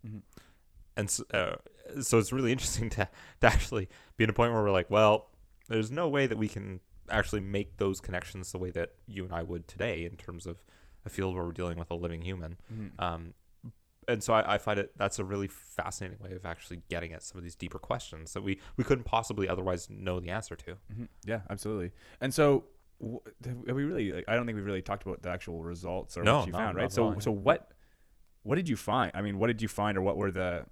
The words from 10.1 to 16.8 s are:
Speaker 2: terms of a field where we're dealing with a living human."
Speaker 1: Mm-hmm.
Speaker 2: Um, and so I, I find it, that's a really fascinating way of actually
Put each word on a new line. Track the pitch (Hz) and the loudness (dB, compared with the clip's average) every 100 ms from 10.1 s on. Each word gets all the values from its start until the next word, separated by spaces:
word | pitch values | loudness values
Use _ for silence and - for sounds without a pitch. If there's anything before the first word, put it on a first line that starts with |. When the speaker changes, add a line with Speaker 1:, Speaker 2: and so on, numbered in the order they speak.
| - | -8
Speaker 2:
terms | - 85 85 | -12 -10 -10
of | 85 _ - - - - | -12 _ -20 -20 -14 -8
a | |
field | - 95 | -2 -2
where | 90 | 0
we're | 87 | -4
dealing | 85 90 85 | -2 -4 -4
with | 85 | -6
a | |
living | 85 85 82 | -4 -4 -4
human." | 85 92 82 87 - | -6 -6 -8 -12 -12
Speaker 1:
Mm-hmm. | 110 104 - | -10 -10 -4
Speaker 2:
Um, | 87 82 85 - _ - 117 - _ _ - | -4 -4 -10 -16 _ -18 -18 -18 _ _ -2
and | 117 | -2
so | - | 4
I, | 110 110 | 4 6
I | 104 | 2
find | - 101 | 2 0
it, | 98 - | -2 -2
that's | 98 - | -2 0
a | |
really | 95 101 98 | -2 -2 -2
fascinating | - - - 85 - 92 - | -6 -10 -6 -6 -6 -10 -10
way | 95 | -12
of | 92 | -10
actually | 92 85 - 87 | -8 -10 -10 -14